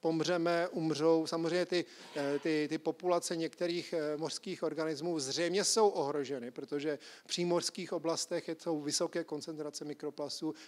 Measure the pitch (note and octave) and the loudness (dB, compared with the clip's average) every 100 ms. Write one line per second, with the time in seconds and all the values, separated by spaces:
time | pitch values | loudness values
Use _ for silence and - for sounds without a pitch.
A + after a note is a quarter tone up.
0 | E3 D#3+ D#3 F3 E3+ E3+ F3 - D#3+ C#3+ | 2 2 2 2 4 2 2 0 0 4
1 | D#3+ E3 D#3 E3 E3 F3 F3 F3+ E3 - | 6 6 4 0 2 2 2 0 0 -8
2 | - D3 C#3+ C#3+ E3 D#3 D3 D#3 D#3+ D#3 | -10 -4 0 0 2 2 2 0 -2 -2
3 | F3+ F3 - E3+ E3 - F3 F3 - E3+ | 2 2 2 -2 -4 -2 -2 -2 -2 -2
4 | D3+ D3+ D#3 - - E3+ D#3+ D3+ D#3+ C#3+ | -2 -2 -4 -6 -8 -4 -2 0 -2 -2
5 | E3+ D#3+ C3 C3+ E3+ F#3 G3+ A3+ G#3 F3 | -2 -2 -2 0 2 2 4 6 6 4
6 | C#3 D3 C3 C#3 A#2+ B2 C#3 D3 D3+ C#3+ | 0 0 -2 -4 -6 -10 -6 -2 -2 -4
7 | - - - - F3 F3 - - F3+ F3 | -8 -20 -6 -2 2 2 2 -6 -4 -2
8 | D#3+ D#3+ - E3+ - D#3+ E3+ D#3 D3 - | 0 -2 -2 -4 -4 -6 -2 -2 0 0
9 | E3+ E3+ E3 D3+ C#3 D3+ D3 C#3+ D3+ D3 | 0 -2 -4 -6 -6 -8 -8 -8 -10 -6
10 | D3+ C#3+ C#3+ - D#3+ D#3 | -8 -6 -6 -4 -4 -6